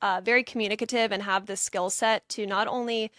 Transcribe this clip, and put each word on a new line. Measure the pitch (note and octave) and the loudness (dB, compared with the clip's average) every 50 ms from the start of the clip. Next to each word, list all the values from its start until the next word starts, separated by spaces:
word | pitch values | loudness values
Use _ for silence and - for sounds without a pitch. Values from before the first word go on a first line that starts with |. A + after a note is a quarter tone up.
uh, | - G3+ F#3 F#3 F#3 | -2 0 0 0 2
very | A3+ A#3+ B3+ | 4 2 2
communicative | B3 - - A#3 G#3+ G3 G#3+ A3 A#3 - B3 A#3 A3+ G#3+ | 2 0 -2 -2 0 0 0 -2 -2 -2 2 2 2 2
and | G3+ F#3+ | 0 -2
have | G3+ G3+ F#3+ G3 G3 | 0 0 0 0 0
the | G3+ F#3+ | -2 -4
skill | - - - - F#3 F3+ G3 | -4 -4 -2 -2 -2 0 0
set | - - A#3 A3 A3 - _ - | 0 2 2 2 2 2 _ -6
to | - A#3 G#3 | -6 -4 -2
not | G3 G3 G3 A3 - | 0 0 0 0 0
only | - B3 A#3+ A#3 A#3 A3+ A3 A3 _ | 0 -2 -2 0 -2 -2 -2 -4 _